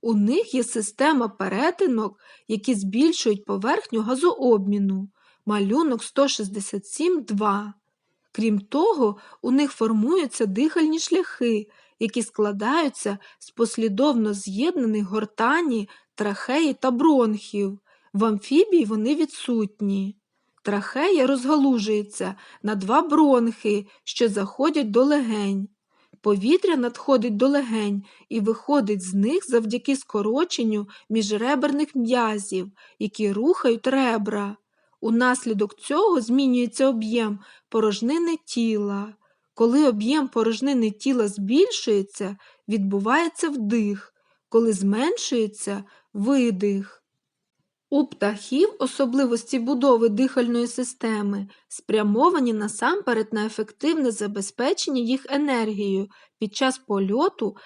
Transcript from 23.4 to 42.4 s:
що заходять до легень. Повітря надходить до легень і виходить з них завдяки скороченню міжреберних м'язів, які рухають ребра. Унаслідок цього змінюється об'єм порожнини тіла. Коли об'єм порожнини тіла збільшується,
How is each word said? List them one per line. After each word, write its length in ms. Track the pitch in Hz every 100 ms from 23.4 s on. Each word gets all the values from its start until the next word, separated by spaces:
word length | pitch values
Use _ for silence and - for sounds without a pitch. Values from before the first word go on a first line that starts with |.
| 233 220 214 208 202 _
що 260 | - - 233
заходять 640 | 202 196 - 302 294 220
до 120 | 233
легень. 640 | 277 294 233 214 196 196 202 _ _ _ _ _
Повітря 540 | 214 202 220 370 381 302
надходить 640 | 240 - - 262 233 208
до 100 | 269
легень 560 | 285 247 220 208 202 196 _ -
і 100 | 226
виходить 640 | 208 226 - 294 208 202
з 120 | 185
них 360 | 196 214 359 -
завдяки 460 | 233 220 247 - 269
скороченню 920 | - 208 214 262 359 - 226 208 202 - -
міжреберних 840 | 226 202 214 240 285 285 277 294 269
м'язів, 760 | 233 247 226 214 202 185 190 - - -
які 340 | 208 - 208
рухають 540 | 196 277 359 262 233 262
ребра. 680 | 269 254 226 208 208 202 208 _ _ _ _
Унаслідок 720 | 226 226 247 247 233 202 208 -
цього 460 | - 294 427 320
змінюється 680 | 226 254 269 247 240 - 269
об'єм 500 | 233 220 240 220 202 - - _
порожнини 680 | 226 214 202 233 330 339 320 -
тіла. 680 | 240 226 214 202 202 208 208 _ _ _
Коли 340 | - 233 269 294
об'єм 400 | 208 214 311 269
порожнини 640 | 233 226 220 269 262 220
тіла 360 | 208 269 254 208
збільшується, 1120 | 202 196 269 453 - - 202 196 - 196 196